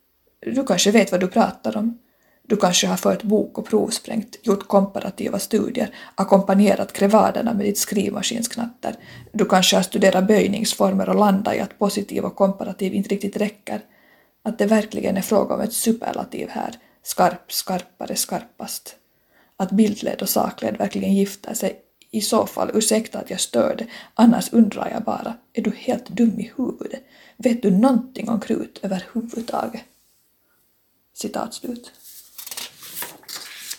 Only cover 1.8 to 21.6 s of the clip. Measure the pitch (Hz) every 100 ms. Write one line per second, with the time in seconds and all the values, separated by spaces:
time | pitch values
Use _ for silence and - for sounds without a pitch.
1.8 | 226 233 _ _ _ _ - 208 185 180
2.8 | 190 185 202 185 202 214 202 - - 214
3.8 | - - - 226 - - 233 196 - 202
4.8 | 196 - - - - 196 - 214 - -
5.8 | - - - - 196 196 190 196 208 190
6.8 | 196 - 196 214 190 - - 202 202 202
7.8 | - 208 190 - - 233 233 - 233 -
8.8 | - - - - - 214 190 190 185 190
9.8 | 185 - 196 185 190 214 196 202 214 -
10.8 | 196 190 190 190 208 196 214 214 196 -
11.8 | 202 202 202 190 196 - 196 190 - 185
12.8 | 190 196 196 202 202 202 208 - - 208
13.8 | - _ _ _ _ _ 226 226 208 220
14.8 | 208 202 - 190 185 214 - - 233 -
15.8 | 233 233 - - - - - - - 233
16.8 | _ _ - - 185 - - - - 185
17.8 | - - - - - 180 - - - -
18.8 | - - _ _ _ _ _ - 185 196
19.8 | 208 208 - - 190 - - - 226 -
20.8 | 196 - 190 196 196 - - 220